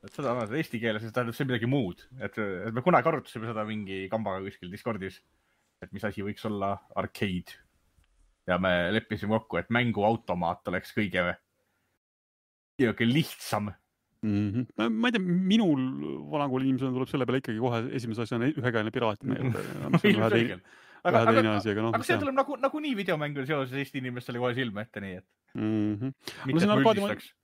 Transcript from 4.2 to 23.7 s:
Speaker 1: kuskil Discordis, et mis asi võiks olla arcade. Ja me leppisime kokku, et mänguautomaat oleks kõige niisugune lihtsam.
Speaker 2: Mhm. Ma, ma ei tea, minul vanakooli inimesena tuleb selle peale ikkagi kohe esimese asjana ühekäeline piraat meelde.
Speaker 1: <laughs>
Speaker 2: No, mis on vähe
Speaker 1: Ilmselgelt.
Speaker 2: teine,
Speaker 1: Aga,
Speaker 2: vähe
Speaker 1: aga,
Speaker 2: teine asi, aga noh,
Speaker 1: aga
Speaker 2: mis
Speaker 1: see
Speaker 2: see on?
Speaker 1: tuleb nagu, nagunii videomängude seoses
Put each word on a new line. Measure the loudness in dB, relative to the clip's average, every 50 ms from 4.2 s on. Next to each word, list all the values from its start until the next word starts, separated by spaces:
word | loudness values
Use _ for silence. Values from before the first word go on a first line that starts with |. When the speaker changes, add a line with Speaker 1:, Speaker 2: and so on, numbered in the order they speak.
| 0 -2 -4 -4 -6
Speaker 1:
kuskil | -8 -10 -10 -14 -12
Discordis, | -12 -8 -6 -6 -4 -4 -6 -8 -10 -12 _ _ _ _ _ _ _ _ _ _ _ _ -18
et | -14
mis | -12 -6 -6
asi | -6 -6 -4 -6
võiks | -6 -8 -6 -6
olla | -6 -4 -2 -2 -2 -4 -4 _ _ -6
arcade. | -6 -6 -6 _ -4 -2 0 0 -2 -4 -6 -18 -20 _ _ _ _ _ _ _ _ _ _ _ _ _ _ _ _ _ 0
Ja | 0 2 4
me | 4 4 4 2 2
leppisime | 0 0 0 _ -6 -4 0 0 0
kokku, | 0 0 _ -4 -4
et | -2 _ 0
mänguautomaat | 0 2 2 0 2 2 2 2 0 -2 -4 -2 0 0 -2 -2 -2 _ -4
oleks | -4 -4 -6 -4 -2
kõige | -2 -2 0 2 0 0 0 0 -4 _ _ _ _ _ _ _ _ _ _ _ _ _ _ _ _ _ _ _ _ _ _ _ _ _ _ _ 2
niisugune | 2 2 4 2 2 4 4
lihtsam. | 4 2 0 -4 -12 -6 -4 -2 -2 -2 -4 -8 _ _ _ _ _ _ _ _ _ -2
Speaker 2:
Mhm. | 0 0 2 0 0 -2 -2 -4 -4 -4 -2
Ma, | 0 0
ma | 2 2 2 2
ei | 2
tea, | 2 2
minul | 2 2 2 4 4 4 4 6 4 4 2 2 -2 -4 -6 -6 -6 -6 -8 -8 -6
vanakooli | -2 -2 -2 0 0 0 2 2
inimesena | 2 2 0 -2 0
tuleb | -2 -2 -2
selle | -2 -2 0 0
peale | 0 -2 -2
ikkagi | -2 -4 -2 0
kohe | 0 0 0 -2 -2 -4
esimese | -6 -4 -4 -4 -4 -4
asjana | -4 -2 0 0 0
ühekäeline | 0 0 0 0 2 2 0 0 0
piraat | 0 0 0 0 -2 -2
meelde. | -4 -2 -2 0 -2 -2 -2 -4 -6
Speaker 1:
<laughs> | -8 -6 -2
Speaker 2:
No, | 2 2
mis | 4 6
on |
vähe | 6 4
Speaker 1:
Ilmselgelt. | 6 4 4 4
Speaker 2:
teine, | 4 4 2 -2 -8 -12 -20 -20 -20 -20 -20 -20 -4 _
Speaker 1:
Aga, | 4 6
Speaker 2:
vähe | 6 6
Speaker 1:
aga, | 8 6
Speaker 2:
teine | 6 6 4 2
asi, | 2 0 0
aga | 0 2 0
noh, | 0 0
Speaker 1:
aga | 0
Speaker 2:
mis | 0 2
Speaker 1:
see | 0
Speaker 2:
see | 0
on? | 2
Speaker 1:
tuleb | 0 2 0
nagu, | 0 0 -2 -2
nagunii | -2 -2 0 -2 -4 -2 -2
videomängude | -2 0 0 0 0 0 -4 -4 -4 -2
seoses | -2 0 -2 -2 -2